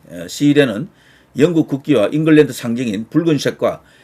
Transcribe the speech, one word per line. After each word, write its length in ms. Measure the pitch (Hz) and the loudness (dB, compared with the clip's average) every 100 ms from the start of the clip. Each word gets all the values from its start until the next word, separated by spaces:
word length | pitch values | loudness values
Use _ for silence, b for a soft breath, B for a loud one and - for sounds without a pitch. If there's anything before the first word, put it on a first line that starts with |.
| - | -16
에, 160 | 87 87 | -16 -14
시위대는 640 | - 147 143 131 104 175 b b b b - | -2 2 4 2 -2 -10 b b b b 0
영국 300 | 160 165 131 | 0 2 -2
국기와 400 | 135 - 123 101 | -4 0 0 0
잉글랜드 420 | 151 160 151 143 | 0 4 4 4
상징인 540 | 120 120 117 120 101 113 | -2 -6 -4 -4 -6 -4
붉은색과 720 | 151 165 143 127 - 113 80 b b | -2 0 0 -2 -4 -4 -6 b b